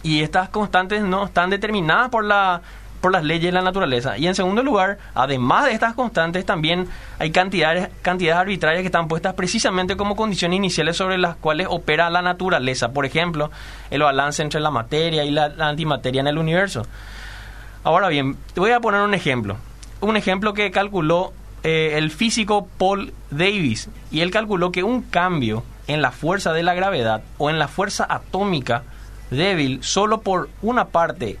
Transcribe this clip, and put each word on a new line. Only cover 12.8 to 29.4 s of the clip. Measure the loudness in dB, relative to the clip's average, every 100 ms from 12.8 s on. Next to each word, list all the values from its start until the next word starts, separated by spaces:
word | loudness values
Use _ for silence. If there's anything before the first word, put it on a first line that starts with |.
| -2
Por | 0
ejemplo, | 0 0 0 -2 -4 -6 -16 -16 -6
el | 2
balance | 2 4 0 -2
entre | -2 -2
la | 0
materia | -2 0 0 2 0
y | 0
la, | 0 0
la | 0 -2
antimateria | 0 -2 0 0 0
en | 0
el | 0
universo. | 2 2 0 -2 -8 -12 -16 -14 -14 -14 -16 -16 -16 -2
Ahora | 2 4 4
bien, | 2 0 -4 -8
te | 0
voy | 4
a | 4
poner | 4 2
un | 2
ejemplo. | 2 0 -2 -2 -6 -10 -16 -16 -4
Un | 0 2
ejemplo | 0 0 0
que | 0 0
calculó, | 0 0 0 2 2 0 -8 -18 -6
eh, | -2 0 2 0
el | -2
físico | 0 0 0 2 0 0 -2
Paul | 0 0 -4 -12 -8
Davies. | 0 2 2 0 0 -6 -14 -6
Y | -2
él | 0
calculó | 0 0 0 2
que | 2
un | 2 0
cambio | 2 2 2 2 0 -2 -6 -12 -4
en | 0
la | 0
fuerza | 0 0 0 2
de | 2
la | 2
gravedad | 2 2 2 2 0 -4 -2
o | 0
en | 2
la | 0
fuerza | 0 -2 0 -2
atómica | -2 -4 -2 0 0 0 -2 -4 -16 -16 -16 -6
débil | 0